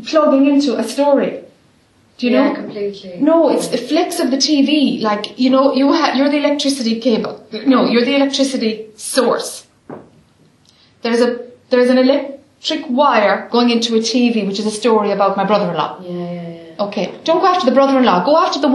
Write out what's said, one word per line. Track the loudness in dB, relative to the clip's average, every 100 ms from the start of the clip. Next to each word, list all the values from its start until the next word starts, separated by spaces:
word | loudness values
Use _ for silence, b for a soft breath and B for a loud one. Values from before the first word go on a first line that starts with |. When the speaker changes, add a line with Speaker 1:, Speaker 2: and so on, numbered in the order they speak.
Speaker 1:
plugging | -2 0 2 4 4
into | 2 0 -2
a |
story. | -4 -2 2 2 0 -6 -16 _ _ _ _ _ _ -6
Do | 0
you |
Speaker 2:
Yeah, | 2 2
Speaker 1:
know? | -2
Speaker 2:
completely. | -10 -8 -8 -8 -12 -2
Speaker 1:
No, | 2 4 4
it's | 0 -4
Speaker 2:
Yeah. | -6
Speaker 1:
the | -2
flicks | -2 -2 -2
of | -2
the | -2
T | 0 0 2
V. | 2 0 0 -4
Like, | -4 -6 -2
you | 2
know, | 2 2
you | 2 2
ha-, | 2 0 0
you're | 0
the | 2
electricity | 0 0 -2 -2 -2 -2
cable. | 0 0 -2 -10 -14 -6 0
No, | 2 4
you're | 2
the | 2 2
electricity | 0 0 -2 0 -2 -4 -12 -14
source. | -6 0 0 0 -6 -12 -20 _ -20 -20 -20 _ _ _ _ _ _ b b b
There's | -2 0
a, | 0 -2 -10 -16 -2
there's | 2 4
an | 4
electric | 4 2 -2 -12 _ _ -6 -6 -4
wire | 2 2 4 2 0 -2
going | 0 2
into | 0 0
a | -2
T | 0 0 2
V, | 0 -2
which | -4
is | -4
a |
story | -2 0 2 0
about | 0 0 0
my |
brother-in-law. | 0 0 0 -2 -4 -6
Speaker 2:
Yeah, | -10
yeah, | -8 -8 -8 -12
yeah. | -14 -14 -8 -6
Speaker 1:
Okay, | -4 -6 -6
don't | -2 2
go | 2
after | 2 2
the | 4
brother-in-law. | 4 4 4 2
Go | 2 2
after | 2 0
the | 2